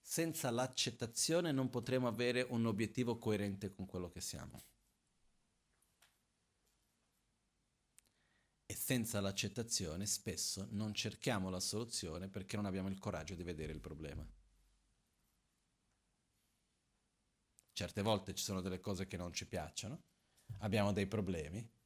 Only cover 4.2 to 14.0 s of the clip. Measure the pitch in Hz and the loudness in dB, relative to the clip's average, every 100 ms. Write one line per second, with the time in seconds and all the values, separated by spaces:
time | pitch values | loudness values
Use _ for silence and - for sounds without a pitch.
4.2 | - - - - - _ _ _ _ _ | -6 -6 -10 -12 -18 _ _ _ _ _
5.2 | _ _ _ _ _ _ _ _ _ _ | _ _ _ _ _ _ _ _ _ _
6.2 | _ _ _ _ _ _ _ _ _ _ | _ _ _ _ _ _ _ _ _ _
7.2 | _ _ _ _ _ _ _ - _ _ | _ _ _ _ _ _ _ -20 _ _
8.2 | _ _ _ _ _ - - 127 110 101 | _ _ _ _ _ -4 2 4 4 2
9.2 | 98 98 101 - 113 - 85 82 101 - | 2 2 -2 -2 -2 0 0 -2 0 0
10.2 | - 80 - - 98 104 107 104 110 - | -2 -2 -2 -2 -4 -2 -2 0 -2 -2
11.2 | - 107 92 92 - 104 120 - 85 82 | 0 0 0 0 0 -2 -2 -4 -4 -6
12.2 | 95 95 95 107 101 95 95 95 - 85 | -6 -6 -4 -2 0 0 -2 -2 -2 -4
13.2 | 80 87 87 80 78 76 76 76 | -4 -6 -6 -4 -4 -6 -8 -8